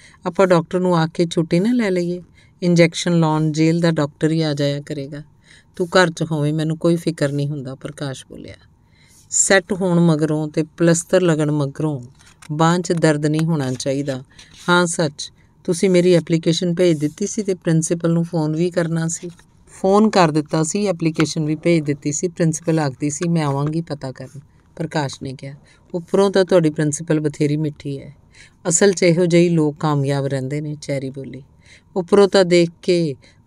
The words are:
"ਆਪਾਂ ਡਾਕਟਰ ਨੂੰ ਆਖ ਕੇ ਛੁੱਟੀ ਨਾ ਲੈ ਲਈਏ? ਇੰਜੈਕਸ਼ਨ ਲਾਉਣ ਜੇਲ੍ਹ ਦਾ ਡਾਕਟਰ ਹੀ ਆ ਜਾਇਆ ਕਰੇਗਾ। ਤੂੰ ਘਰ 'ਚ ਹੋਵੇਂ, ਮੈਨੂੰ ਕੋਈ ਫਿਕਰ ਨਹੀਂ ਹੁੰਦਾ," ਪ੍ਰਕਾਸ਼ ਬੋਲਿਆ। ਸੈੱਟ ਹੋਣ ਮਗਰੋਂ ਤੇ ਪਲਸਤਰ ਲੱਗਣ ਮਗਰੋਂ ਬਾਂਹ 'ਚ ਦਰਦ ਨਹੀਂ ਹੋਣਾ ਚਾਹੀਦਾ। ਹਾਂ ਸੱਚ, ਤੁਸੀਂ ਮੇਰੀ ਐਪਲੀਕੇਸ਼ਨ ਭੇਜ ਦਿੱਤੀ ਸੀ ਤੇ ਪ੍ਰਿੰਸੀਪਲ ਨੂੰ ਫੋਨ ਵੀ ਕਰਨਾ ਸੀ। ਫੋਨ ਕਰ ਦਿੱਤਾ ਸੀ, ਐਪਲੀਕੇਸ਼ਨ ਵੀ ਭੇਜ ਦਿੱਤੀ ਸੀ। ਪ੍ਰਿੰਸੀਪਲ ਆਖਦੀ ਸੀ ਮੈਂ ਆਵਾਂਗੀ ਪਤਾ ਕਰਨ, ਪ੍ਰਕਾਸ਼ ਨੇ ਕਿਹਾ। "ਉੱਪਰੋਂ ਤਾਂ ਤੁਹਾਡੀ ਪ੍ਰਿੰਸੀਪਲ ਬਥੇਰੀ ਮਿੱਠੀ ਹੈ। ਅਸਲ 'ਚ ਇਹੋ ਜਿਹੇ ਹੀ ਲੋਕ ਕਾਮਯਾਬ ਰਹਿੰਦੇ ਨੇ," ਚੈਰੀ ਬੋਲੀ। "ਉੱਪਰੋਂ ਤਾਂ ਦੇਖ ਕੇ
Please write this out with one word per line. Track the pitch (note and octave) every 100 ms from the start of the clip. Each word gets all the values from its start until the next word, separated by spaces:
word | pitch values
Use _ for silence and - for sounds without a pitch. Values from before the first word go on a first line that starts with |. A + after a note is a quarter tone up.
| - _ F#3
"ਆਪਾਂ | E3+ F#3+
ਡਾਕਟਰ | F3 E3 F#3
ਨੂੰ | F3+ F3
ਆਖ | D#3+
ਕੇ | - E3+
ਛੁੱਟੀ | F3 E3 F3
ਨਾ | G#3
ਲੈ | B3 G#3+
ਲਈਏ? | F3+ F3 F3 F3 _ _ _
ਇੰਜੈਕਸ਼ਨ | F3+ F3 E3 - F3+ E3+
ਲਾਉਣ | D#3+ D#3 D#3
ਜੇਲ੍ਹ | D3+ D#3+ E3+
ਦਾ | E3+
ਡਾਕਟਰ | D#3+ D3 - D#3
ਹੀ | D#3+
ਆ | D#3
ਜਾਇਆ | C#3+ C#3+ C#3+
ਕਰੇਗਾ। | C#3+ D3 C#3 D3 D3+ _ _ - _ -
ਤੂੰ | F3
ਘਰ | F#3+ F3+
'ਚ | E3+ D#3
ਹੋਵੇਂ, | D#3 D3
ਮੈਨੂੰ | D#3 D#3 D#3+
ਕੋਈ | E3+ E3+
ਫਿਕਰ | E3+ D#3+ C#3+
ਨਹੀਂ | C#3+ C#3+
ਹੁੰਦਾ," | D3+ C3 C3+
ਪ੍ਰਕਾਸ਼ | - D3 C#3+ C3+ -
ਬੋਲਿਆ। | G#2+ - - _ _ _ _ _ _ _
ਸੈੱਟ | - - G3 -
ਹੋਣ | F#3 F#3 E3+
ਮਗਰੋਂ | E3+ D#3 D#3 D#3 D3+
ਤੇ | D#3
ਪਲਸਤਰ | D3+ - E3+ E3+ - F#3
ਲੱਗਣ | F3+ D#3 D3+
ਮਗਰੋਂ | D3+ C#3 C3+ D#3 C#3+ A#2+ - - _ -
ਬਾਂਹ | D3+ E3 F3
'ਚ | F3
ਦਰਦ | F3 D#3+ D3 D3+
ਨਹੀਂ | D#3 D#3+
ਹੋਣਾ | D#3+ C3
ਚਾਹੀਦਾ। | B2+ C#3 C3+ C#3+ C3 - - - - -
ਹਾਂ | F3 F3
ਸੱਚ, | F3 D#3 D3+ - - _ _
ਤੁਸੀਂ | - F3 G3
ਮੇਰੀ | F3+ F3
ਐਪਲੀਕੇਸ਼ਨ | E3+ D#3+ E3 E3+ E3+ F3+ E3+
ਭੇਜ | F3+ D#3
ਦਿੱਤੀ | D3 D#3 G3+
ਸੀ | -
ਤੇ | G3+
ਪ੍ਰਿੰਸੀਪਲ | F#3 - D#3+ D#3+ E3+ E3+
ਨੂੰ | E3+
ਫੋਨ | E3+ E3+ D#3 D#3
ਵੀ | F3
ਕਰਨਾ | F3 E3 E3 E3
ਸੀ। | - F3 - _ _ _
ਫੋਨ | - F#3+ G3+ A3
ਕਰ | G3+ E3
ਦਿੱਤਾ | D3+ D3 D#3+
ਸੀ, | D#3 G3+ G#3
ਐਪਲੀਕੇਸ਼ਨ | F3 E3 D#3 D3+ F3 D3+
ਵੀ | D#3
ਭੇਜ | E3+ E3+
ਦਿੱਤੀ | D3+ D3 D3
ਸੀ। | C#3+ F#3
ਪ੍ਰਿੰਸੀਪਲ | - E3 D3+ - D#3+
ਆਖਦੀ | D3 B2+ D3
ਸੀ | D3 F3
ਮੈਂ | E3+ D3
ਆਵਾਂਗੀ | C#3 D3 D#3+
ਪਤਾ | E3 C#3+ C3+
ਕਰਨ, | B2+ C3 C#3 - _ _ -
ਪ੍ਰਕਾਸ਼ | D#3+ D#3+ C3+ -
ਨੇ | D3
ਕਿਹਾ। | C3 C#3 C#3+ _ _ _
"ਉੱਪਰੋਂ | F3+ E3+ F#3 G3
ਤਾਂ | G3 F#3
ਤੁਹਾਡੀ | F#3 D#3+
ਪ੍ਰਿੰਸੀਪਲ | D3+ D3+ C#3+ E3 D#3
ਬਥੇਰੀ | D3+ D3 D3 D3+
ਮਿੱਠੀ | D#3 D3+ C#3+ C#3
ਹੈ। | C#3 - _ - - _ F#3
ਅਸਲ | E3+ G3+
'ਚ | F3+
ਇਹੋ | F#3 E3 F3+
ਜਿਹੇ | E3+
ਹੀ | F3
ਲੋਕ | E3+ D3+ D3
ਕਾਮਯਾਬ | D#3+ D3 C3+ C#3 C3+
ਰਹਿੰਦੇ | C3+ C3 D3
ਨੇ," | D3+ D3
ਚੈਰੀ | - C#3 C3+
ਬੋਲੀ। | B2+ C3+ B2+ - _ _ - _ G3
"ਉੱਪਰੋਂ | E3+ G3+ G3+
ਤਾਂ | G3+ F3+
ਦੇਖ | F3 E3+ -
ਕੇ | - F3 D#3+ C3 - _